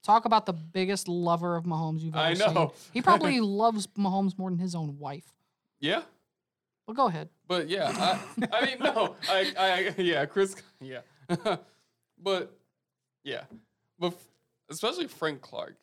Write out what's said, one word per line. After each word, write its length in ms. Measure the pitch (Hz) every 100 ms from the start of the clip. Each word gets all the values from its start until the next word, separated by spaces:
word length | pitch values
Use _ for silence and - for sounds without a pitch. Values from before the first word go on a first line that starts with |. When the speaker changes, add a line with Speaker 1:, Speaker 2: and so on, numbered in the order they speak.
Speaker 1:
Talk 220 | - 220 226
about 200 | 214 208
the 80 |
biggest 540 | 165 160 190 185 196 -
lover 480 | 175 170 170 175 170
of 80 | 170
Mahomes 360 | 160 160 160
you've 140 | 160 156
Speaker 2:
I 160 | 160
Speaker 1:
ever 120 | 175
seen. 100 | 208
Speaker 2:
know. 200 | 165 151 - -
Speaker 1:
He 80 | 240
Speaker 2:
<laughs> 0 |
Speaker 1:
probably 380 | 311 339 285 262
loves 480 | 208 196 226 220 196 -
Mahomes 400 | 196 190 196 190
more 140 | 185
than 80 | 175
his 160 | 185 170
own 240 | 156 143
wife. 340 | 143 143 - _ _ _ _ _
Speaker 2:
Yeah. 240 | 147 220 339 _ _ _ _ _ _ _ -
Speaker 1:
But 100 | 226
go 120 | 254
ahead. 200 | 160 156 _ _
Speaker 2:
But 200 | 180 156
yeah, 240 | 196 151
I, 540 | 110 160 190 - - 240
I 120 | 220 269
mean, 120 | 254
no, 380 | 269 285 170 - -
I, 260 | 190 190 - 190 180 190 175
I, 40 |
yeah, 240 | 180 151 147
Chris, 300 | 202 196 196 - _
yeah. 220 | 131 127 - _ -
<laughs> 300 | 175 220 185 - _ _ _ _ _
But, 400 | 185 185 156 - _ _ _ _ _ _ 139
yeah. 160 | - - - _ _ _ _
But 140 | 175
f-, 140 | 175 - _ _ _ _
especially 380 | 151 220 349 330
Frank 340 | - 156 139
Clark. 340 | - - - -